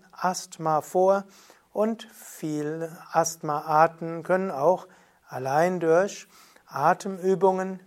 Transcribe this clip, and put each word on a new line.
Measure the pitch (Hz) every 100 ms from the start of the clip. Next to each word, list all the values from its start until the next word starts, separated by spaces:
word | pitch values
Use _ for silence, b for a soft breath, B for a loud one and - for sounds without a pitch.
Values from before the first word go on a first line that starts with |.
| _
Asthma | - 185 180 - - 160 151
vor | - 180 185 196 196 B B B B
und | 208 220 220 -
viele | - - - 156 151 147 160 165 170 -
Asthmaarten | 165 160 - 156 147 160 156 165 165 165 165
können | 156 185 190
auch | 139 156 185 - b b b -
allein | 127 131 147 175 180
durch | 160 165 196 - - b b b b
Atemübungen, | 135 151 180 196 190 190 185 190 190 190 185